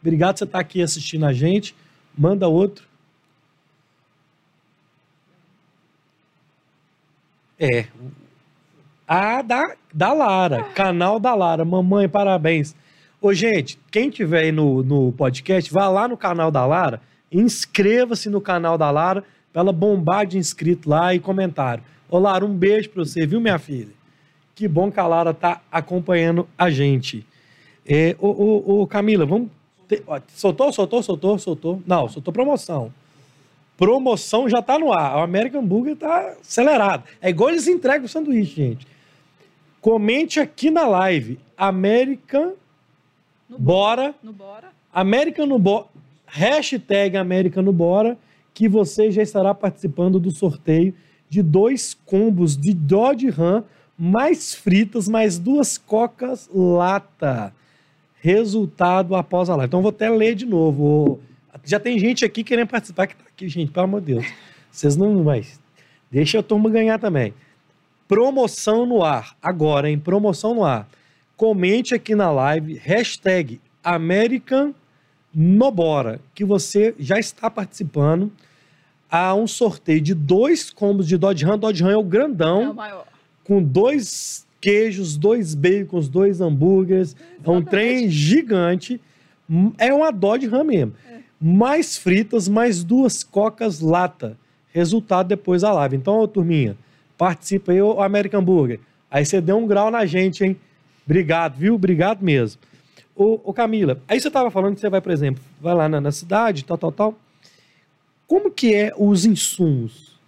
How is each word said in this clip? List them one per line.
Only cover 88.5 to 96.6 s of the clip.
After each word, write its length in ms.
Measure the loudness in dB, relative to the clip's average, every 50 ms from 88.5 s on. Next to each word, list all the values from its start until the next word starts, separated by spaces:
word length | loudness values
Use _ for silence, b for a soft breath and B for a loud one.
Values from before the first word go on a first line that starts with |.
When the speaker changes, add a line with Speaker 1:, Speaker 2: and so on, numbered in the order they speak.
| 0 0 2 0 0 -2 -4 -8 -10 -10 b b b b b b b b _ -2 0 2 2 2 2 0
Speaker 1:
É 140 | 0 2
uma 180 | 2 2 2 0
Dodge 340 | 0 0 0 0 0 0 -2
Ram 180 | -2 0 0 0
mesmo. 300 | 2 0 0 0 -2 -6 B B B
Speaker 2:
É. 80 | -20 -20 B B B _
Speaker 1:
Mais 560 | 0 4 4 4 4 4 2 0 0 -2 -6 -6
fritas, 500 | -2 0 0 0 0 0 -2 -2 -2 0
mais 340 | 0 2 2 2 0 -2 -2
duas 380 | 0 2 2 2 2 0 -4 -12
cocas 560 | _ -2 0 0 0 -2 -4 -6 -4 -4 -2
lata. 560 | -2 0 2 2 0 -2 -4 _ -12 -12 -12 _ _ _ _ _ _ _
Resultado 540 | _ -2 0 0 0 -2 0 0 0 0 0 0
depois 340 | -2 -4 0 0 0 2
da 100 | 2 2
live. 240 | 2 2 0 0 -2
Então, 220 | -2 -2 0 0 2
ô, 80 | 0
turminha, 500 | 0 0 -2 0 0 2 0